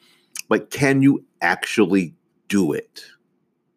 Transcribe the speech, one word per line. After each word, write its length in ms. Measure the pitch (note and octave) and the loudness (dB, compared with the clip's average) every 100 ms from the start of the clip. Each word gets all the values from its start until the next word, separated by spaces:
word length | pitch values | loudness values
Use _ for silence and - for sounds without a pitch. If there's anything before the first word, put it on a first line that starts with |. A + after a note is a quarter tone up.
| _ _ _ - - | _ _ _ -18 -4
But 200 | A2 - | -4 -4
can 320 | - C#3 C#3 | -2 0 4
you 220 | C#3 D3+ _ - | 4 2 _ -6
actually 720 | E2+ F#2 - - F#2 G2 E2 - _ _ - | -4 -4 -4 0 2 2 -2 -10 _ _ -4
do 240 | G2+ D#2+ | -2 0
it? 320 | - - - - _ _ _ _ _ _ | -4 -8 -20 -20 _ _ _ _ _ _